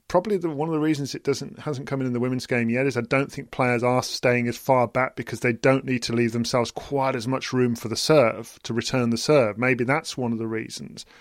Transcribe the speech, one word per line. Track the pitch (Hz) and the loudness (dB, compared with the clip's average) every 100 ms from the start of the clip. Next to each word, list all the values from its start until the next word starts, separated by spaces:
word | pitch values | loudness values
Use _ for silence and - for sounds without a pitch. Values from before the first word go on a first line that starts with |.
| _ | _
probably | 180 214 196 | 0 2 -2
the, | 170 | -2
one | 143 160 | -4 -2
of | |
the | 156 | 0
reasons | 156 143 139 - | 0 0 -2 -4
it | |
doesn't, | - 135 139 - | -2 -2 -4 -10
hasn't | 151 131 143 | -8 -8 -6
come | 135 | -4
in, | 131 | -2
in | |
the | 120 | -2
women's | 123 127 - | -2 -2 -2
game | 123 117 | 0 2
yet | 120 139 | 2 0
is | 120 | 0
I | |
don't | 113 135 143 | 0 0 -2
think | - 143 | -8 -10
players | - 127 120 | -2 0 2
are | 123 127 | 2 2
staying | - - 127 123 120 | 0 0 2 2 0
as | 113 | -4
far | - 131 117 | 2 2 2
back | 127 110 - | 0 -2 -4
because | 123 117 | -8 -2
they | 123 | -2
don't | 117 135 135 135 | 2 4 2 0
need | 127 | -4
to | - | -2
leave | 117 120 | 0 0
themselves | 117 117 131 113 | 0 0 0 0
quite | - - 139 135 131 | -6 -4 0 0 -2
as | 117 | -2
much | 131 - | -4 -2
room | 127 123 117 | 2 2 0
for | 110 | -4
the | 107 | -4
serve, | - 156 113 110 117 - | 4 6 6 2 -10 -16
to | - | -4
return | 117 - 131 117 | -4 0 0 0
the | 113 | 0
serve. | - 151 110 104 | 4 4 4 2
Maybe | 127 127 | 0 2
that's | 120 147 - - | 0 0 -2 -4
one | 120 | -4
of | 113 | -2
the | 113 | -4
reasons. | 110 123 - 135 - - - | -4 -6 -12 -14 -16 -20 -20